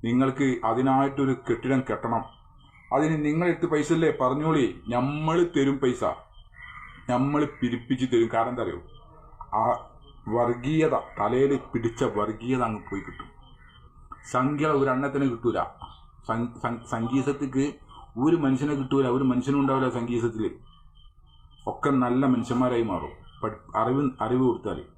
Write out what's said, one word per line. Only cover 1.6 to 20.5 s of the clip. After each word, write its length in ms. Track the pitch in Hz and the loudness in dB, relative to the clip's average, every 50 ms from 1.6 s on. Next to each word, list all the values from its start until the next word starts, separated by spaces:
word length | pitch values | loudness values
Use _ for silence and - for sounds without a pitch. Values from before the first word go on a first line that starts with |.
| - 131 135 131 127 - | 0 0 0 0 0 -2
കെട്ടണം, 320 | 110 - - 117 117 113 117 - - - - - - - - - _ - - - - | -4 -4 -2 -4 -4 -4 -4 -6 -16 -20 -20 -20 -20 -20 -20 -20 _ -20 -8 -2 0
അതിന് 320 | 139 151 156 160 156 151 | 0 2 2 0 0 0
നിങ്ങളെടുത്ത് 420 | 147 151 160 175 175 165 - - | 0 0 2 2 0 0 0 0
പൈസ 260 | 156 156 151 147 - 170 | 0 0 0 2 2 2
അല്ലേ, 180 | 160 165 156 135 - | 2 4 2 2 2
പറഞ്ഞോളി, 600 | 131 127 135 143 151 160 160 147 131 104 92 - - - 117 | 2 0 2 2 0 2 2 2 2 0 0 -6 -8 -2 0
നമ്മൾ 420 | 120 127 139 147 151 156 156 160 175 175 170 - | 0 0 0 -2 0 0 2 4 4 2 2 4
തരും 220 | 143 139 139 139 135 | 2 2 2 2 2
പൈസ, 260 | 135 127 123 - 113 104 104 - - - - - - - - - - - - - - - - - - - | 2 0 0 2 -2 -2 -2 -4 -10 -20 -20 -20 -20 -20 -20 -20 -20 -18 -18 -18 -18 -20 -20 -20 -4 -2
നമ്മൾ 300 | 123 135 135 143 147 147 147 139 - - | 0 2 2 2 2 2 0 0 -2 -2
പിരിപ്പിച്ച് 460 | - 123 117 117 120 - 139 127 131 127 123 | -2 -2 -2 -2 -2 -4 -2 -2 0 2 4
തരും. 180 | 117 117 113 - | 4 4 4 2
കാരണം 140 | 113 117 117 | 0 0 0
എന്താ 140 | 123 123 110 | -2 -4 -4
അറിയോ, 180 | 95 76 - - - - - - - - - - - - - - - - 107 113 | -4 -4 -8 -10 -14 -20 -20 -20 -20 -20 -20 -20 -20 -18 -18 -14 -4 -2 0 2
ആ 20 | 117 117 120 - - - - - - - - - - 107 | 2 0 0 -4 -16 -20 -20 -20 -20 -20 -16 -8 -4 0
വർഗീയത, 580 | 120 120 117 120 120 120 135 156 160 156 147 131 - - - - - | 0 0 0 0 -2 -2 -2 0 2 2 2 2 0 -4 -4 -6 -2
തലയിൽ 320 | 104 107 120 127 135 139 139 127 - - - | -2 0 2 2 2 2 2 0 -4 0 0
പിടിച്ച 300 | 113 113 113 113 - 139 | 0 0 0 -2 0 -2
വർഗീയത 580 | 123 101 104 104 107 110 107 117 120 131 127 123 | -2 0 0 -2 -2 -4 -6 -2 -2 0 0 0
അങ്ങ് 180 | 113 110 104 - - | -2 -4 -6 -8 -8
പോയി 100 | - 98 | -8 -8
കിട്ടും. 280 | 90 - - - - - - - - - - - - - - - - - - - - - - - - - | -8 -10 -14 -16 -16 -18 -18 -20 -20 -20 -20 -20 -20 -20 -20 -20 -20 -20 -20 -20 -20 -20 -20 -20 -18 -4
സംഖ്യ 360 | - 127 127 139 147 143 151 | -2 0 0 0 0 0 0
ഒരു 240 | 156 151 139 135 131 | 2 2 2 2 2
എണ്ണത്തിന് 360 | 127 127 139 139 135 143 139 135 | 2 0 -2 -2 -2 0 0 0
കിട്ടൂല. 300 | 117 113 - 120 104 95 82 - - - - - - - - - - - - - | -2 0 -2 -2 0 0 -4 -4 -6 -16 -18 -18 -18 -20 -20 -20 -20 -20 -6 -6
സം-, 260 | 113 113 120 117 - - - | -4 -2 -2 -4 -6 -6 -6
സം-, 200 | 120 117 113 117 - | -6 -6 -6 -8 -6
സംഗീതത്തിക്ക് 760 | - 113 113 117 123 139 127 135 139 139 143 135 127 135 139 143 139 - - - - - - - - 113 127 | -4 -4 -2 0 0 0 0 0 -2 -2 -4 -4 -2 -2 -2 -2 -4 -8 -18 -20 -20 -20 -20 -14 -6 0 2
ഒരു 120 | 156 175 | 2 4
മനുഷ്യനെ 380 | 165 147 135 131 131 143 147 147 | 4 4 2 2 2 0 -2 -2
കിട്ടൂല, 320 | 139 135 127 139 139 135 127 | -2 -2 0 2 2 2 2
ഒരു 160 | 120 131 135 | 2 2 2
മനുഷ്യനും 360 | 131 127 127 120 139 139 143 | 2 2 2 0 0 0 2
ഉണ്ടാവില്ല 280 | 139 135 135 135 131 127 | 2 2 2 2 2 0
സംഗീതത്തിൽ. 540 | 117 123 117 117 120 120 113 120 110 110 110 90 | 0 -2 -4 -2 -2 0 0 0 -2 -2 -4 -4